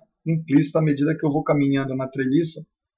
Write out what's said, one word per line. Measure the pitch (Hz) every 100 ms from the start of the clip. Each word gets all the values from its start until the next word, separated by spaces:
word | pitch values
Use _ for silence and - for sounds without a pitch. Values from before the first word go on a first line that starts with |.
| _ _ 160
implícita | 160 - 143 147 160
à |
medida | 156 139 147 156
que |
eu | 160
vou | 147
caminhando | 151 147 139 139 135 131
na | 131
treliça, | 143 131 147 160 156 - _ _